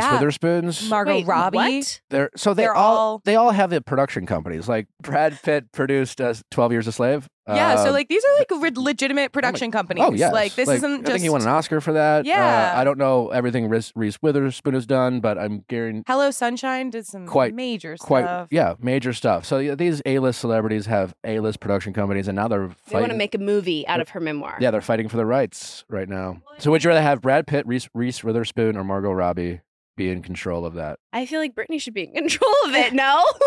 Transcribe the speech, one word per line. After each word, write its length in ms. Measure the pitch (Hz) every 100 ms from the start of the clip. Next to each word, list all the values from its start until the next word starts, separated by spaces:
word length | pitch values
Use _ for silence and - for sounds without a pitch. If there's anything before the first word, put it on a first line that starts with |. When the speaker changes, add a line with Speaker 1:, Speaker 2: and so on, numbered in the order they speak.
Speaker 1:
Yeah. 100 | 240
Speaker 2:
Witherspoon's. 760 | 277 147 143 165 175 170 156 220
Speaker 1:
Margot 220 | 214 196
Speaker 3:
Wait, 140 | 196 175
Speaker 1:
Robbie. 300 | 170 180 208
Speaker 3:
what? 440 | 262 269 277 - _
Speaker 2:
They're, 200 | 139 139 -
so 160 | 208
they 100 | 196
Speaker 1:
They're 120 | 226 196
Speaker 2:
all, 220 | 208 226
Speaker 1:
all 240 | 220 214 -
Speaker 2:
they 100 | 220
all 160 | 233
have 200 | 202 190
the 100 | 170
production 440 | - 135 139 - 90
companies. 440 | 85 80 82 98
Like, 180 | 113 104 _
Brad 400 | - 147 156 143
Pitt 300 | - 147 117
produced, 480 | - 135 139 131 -
uh, 140 | 123 113 -
Twelve 200 | - 120
Years 160 | 117 113
a 40 |
Slave. 340 | 110 123 143 135 _ -
Speaker 1:
Yeah, 300 | 104 - -
so, 100 | -
Speaker 2:
Um, 60 |
Speaker 1:
like, 160 | 285 294
these 140 | 370
are, 140 | 523 571
like, 240 | 523 330
re-, 80 | 320
Speaker 2:
th- 80 | 247
Speaker 1:
legitimate 440 | 262 269 262 277
Speaker 2:
oh 20 |
my 40 | 277
Speaker 1:
production 400 | 269 254 - 233
Speaker 2:
oh, 20 |
Speaker 1:
companies. 480 | 220 175 175 262 110
Speaker 2:
yes. 120 | 156
Speaker 1:
Like, 220 | 220 208
this 140 | - 254
Speaker 2:
Like, 100 | 135
Speaker 1:
isn't 320 | 285 285 240
Speaker 2:
I 20 |
think 100 | 240
he 60 | 170
won 100 | 147
Speaker 1:
just 80 | 113
Speaker 2:
an 60 | 151
Oscar 260 | 156 156
for 120 | 147
that. 260 | 156 151 151
Uh, 100 | 196
Speaker 1:
Yeah. 440 | 381 359 254 180 127
Speaker 2:
I 80 |
don't 160 | 135 139
know 300 | 135 127 117
everything 380 | 127 123 120 110
Reese, 220 | 113 110 -
Reese 260 | 107 104
Witherspoon 540 | 156 143 135 127 147 131
has 100 | 113
done, 340 | 135 127 127
but 200 | 110 98
I'm 220 | 104 104 -
guaran- 360 | 120 113 107 -
Speaker 1:
Hello 240 | 262 285
Sunshine 600 | 262 240 240 262 262 262
did 160 | 226 208
some 180 | 196 175
Speaker 2:
Quite, 300 | 139 127 226
Speaker 1:
major 420 | 254 220 165 165
Speaker 2:
quite, 240 | - 135 175
Speaker 1:
stuff. 240 | 180 170
Speaker 2:
yeah, 240 | 156 104 87
major 340 | 120 131 127
stuff. 320 | 117 120 90 -
So, 120 | 135
yeah, 160 | 143
these 260 | 139 175 151 135
A-list 340 | 135 131 120
celebrities 460 | 120 113 110 107 104
have 300 | 107 95 - 117
A-list 340 | 110 110 104
production 320 | 101 98 104
companies, 360 | 98 101 98 98
and 80 | 98
now 120 | 110
they're 200 | 104 95
Speaker 3:
They 260 | 87 -
wanna 120 | 107 -
Speaker 2:
fighting 120 | 156
Speaker 3:
make 160 | 208
a 60 | 220
movie 480 | 196 208 185 160 -
out 80 | 170
Speaker 2:
They're 60 |
Speaker 3:
of 60 | 165
her 100 | 190
memoir. 360 | 160 147 143 -
Speaker 2:
Yeah, 80 | 123
they're 100 | 107
fighting 260 | 101 113 110
for 80 | 113
the 80 | 110
rights 600 | 131 117 - - - -
right 180 | 104 95
now. 360 | 95 95 90 - -
So 100 | 147
would 140 | 156
you 60 | 160
rather 100 | 160
have 180 | 151 139
Brad 280 | 127 139 160
Pitt, 180 | 147 -
Reese, 240 | 123 - 117
Reese 280 | 123 123
Witherspoon, 540 | 113 113 - - 113 107
or 60 |
Margot 280 | 98 98 101
Robbie 500 | 92 90 87 87 85 _ _ _ -
be 120 | 92
in 100 | 92
control 440 | 90 90 - 85 85
of 100 | 85
that? 240 | 78 73 _
Speaker 3:
I 140 | 226 254
feel 140 | 311
like 140 | 311 220
Britney 260 | - 311
should 120 | 254 214
be 80 |
in 100 | 175
<laughs> 160 | - 330
control 240 | - - 554 403
of 80 | 262
it, 180 | 247
no? 300 | 254 269 294 370
<laughs> 40 | -